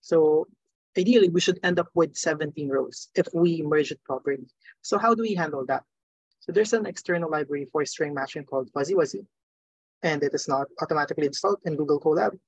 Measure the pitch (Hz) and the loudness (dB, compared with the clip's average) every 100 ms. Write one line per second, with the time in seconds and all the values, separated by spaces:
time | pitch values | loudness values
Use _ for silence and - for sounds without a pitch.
0 | - 165 156 156 - _ _ _ _ - | 2 4 6 4 0 _ _ _ _ -2
1 | 180 240 185 170 180 185 180 175 170 170 | 4 6 6 4 0 0 0 0 0 2
2 | 156 - 170 151 151 143 143 135 127 - | 0 0 -4 -2 -4 -6 -2 -2 -2 -8
3 | - - 170 170 175 165 151 151 143 147 | -6 -2 -2 2 2 2 0 2 0 -4
4 | _ 131 - 139 120 _ - _ - 202 | _ -6 -4 -6 -8 _ -20 _ -4 0
5 | 226 226 226 190 160 143 131 131 _ _ | 2 2 0 -2 -2 -4 -2 -4 _ _
6 | _ _ _ _ - 180 214 226 202 170 | _ _ _ _ -2 0 2 0 -2 -10
7 | - 175 165 156 143 143 139 156 143 - | -4 -2 0 -2 -2 -6 -4 -4 -4 -4
8 | 151 143 135 160 139 135 127 143 139 190 | -4 -4 -6 -8 -6 -6 -4 -4 0 2
9 | 147 - - _ _ _ _ _ _ _ | 2 -2 -14 _ _ _ _ _ _ _
10 | 170 151 143 143 - 135 139 - 160 156 | -2 0 -2 -2 -2 -2 -4 -6 -2 -2
11 | 151 156 143 - 196 196 - 147 147 147 | -2 -2 -2 -2 -2 -2 -4 -4 0 0
12 | 160 156 214 - | 2 2 0 -4